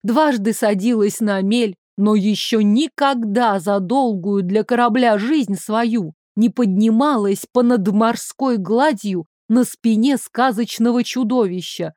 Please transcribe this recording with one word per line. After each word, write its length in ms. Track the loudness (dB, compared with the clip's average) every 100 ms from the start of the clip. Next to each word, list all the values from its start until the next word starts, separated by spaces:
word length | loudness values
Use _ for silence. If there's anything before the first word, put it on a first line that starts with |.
дважды 500 | 0 2 2 0 -2
садилась 640 | 0 0 0 0 2 0 0
на 220 | -2 0
мель, 340 | 0 0 0 -4 _ -2
но 180 | 2 2
еще 460 | 2 -2 -2 2
никогда 960 | 2 2 0 0 -2 0 -2 0 0 0
за 200 | -2 -2
долгую 640 | 0 0 0 -2 -2 -2
для 200 | 0 -2
корабля 540 | 0 0 2 2 2 2
жизнь 380 | 0 0 -2 -6
свою 580 | -4 -2 0 -2 -4 -10 _ 0
не 140 | 0
поднималась 960 | 2 0 2 2 4 2 0 0 -2 -2
понад 360 | 0 2 2 2
морской 680 | 2 0 -2 -10 -4 -2 -2
гладью 720 | 0 0 2 0 -4 -6 -8 _ _
на 160 | 0
спине 540 | 0 -2 0 2 2 0
сказочного 840 | -4 -2 -2 0 -6 -2 0 0
чудовища. 920 | -2 -4 -2 0 0 -4 -10 -10 -10